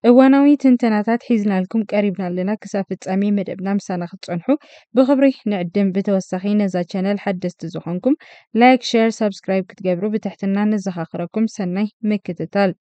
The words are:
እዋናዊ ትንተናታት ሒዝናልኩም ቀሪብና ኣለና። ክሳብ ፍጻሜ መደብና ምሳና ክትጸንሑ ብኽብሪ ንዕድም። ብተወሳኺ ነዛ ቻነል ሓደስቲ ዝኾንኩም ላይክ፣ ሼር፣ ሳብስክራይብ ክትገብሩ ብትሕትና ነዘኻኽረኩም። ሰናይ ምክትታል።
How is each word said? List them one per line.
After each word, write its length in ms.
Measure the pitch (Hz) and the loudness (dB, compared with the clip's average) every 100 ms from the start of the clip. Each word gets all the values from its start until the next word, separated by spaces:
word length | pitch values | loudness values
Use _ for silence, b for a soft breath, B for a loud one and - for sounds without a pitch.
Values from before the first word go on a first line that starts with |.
እዋናዊ 420 | 233 247 262 277 285 294 | 6 8 8 6 4 4
ትንተናታት 680 | 262 247 233 214 208 233 - | 4 2 2 0 0 -2 0
ሒዝናልኩም 560 | 233 208 190 185 226 202 | 0 0 -2 -2 -4 -2
ቀሪብና 380 | 208 208 185 180 | -2 -2 -2 -6
ኣለና። 260 | 180 185 214 | -4 -4 -6
ክሳብ 300 | 196 196 190 | -6 -8 -6
ፍጻሜ 340 | 190 - 190 208 | -10 -4 -2 0
መደብና 360 | 202 185 190 185 | 0 -4 -8 -4
ምሳና 300 | 202 - 180 175 | -4 -4 -8 -8
ክትጸንሑ 420 | 190 - 175 - 294 b b b 233 | -12 -10 -8 -2 -4 b b b 0
ብኽብሪ 340 | 262 269 269 - 214 | 2 4 2 0 -4
ንዕድም። 460 | 202 175 202 196 | -4 -2 0 0
ብተወሳኺ 640 | 185 202 190 - 185 202 208 | 0 0 -2 -2 -6 -2 0
ነዛ 200 | 196 180 175 | 0 -2 -4
ቻነል 320 | 196 190 202 | -4 -4 -4
ሓደስቲ 400 | - 185 180 - 165 | -4 -4 -6 -8 -10
ዝኾንኩም 480 | 170 165 180 254 311 b b b 220 | -10 -8 -4 -2 -2 b b b 4
ላይክ፣ 260 | 247 254 | 4 4
ሼር፣ 260 | - 233 226 | 0 0 0
ሳብስክራይብ 540 | 220 214 196 - 190 185 | 0 -4 -4 -4 -4 -4
ክትገብሩ 440 | - 185 175 208 | -8 -4 -2 -4
ብትሕትና 540 | 214 202 - 196 196 214 | -4 -6 -6 -4 0 0
ነዘኻኽረኩም። 840 | 214 190 175 165 160 170 214 220 | -2 -4 -8 -8 -8 -8 -4 -4
ሰናይ 360 | - 185 180 208 _ | -4 -6 -4 -4 _
ምክትታል። 680 | 214 208 - 170 160 202 196 - | -4 -4 -6 -8 -4 0 0 -2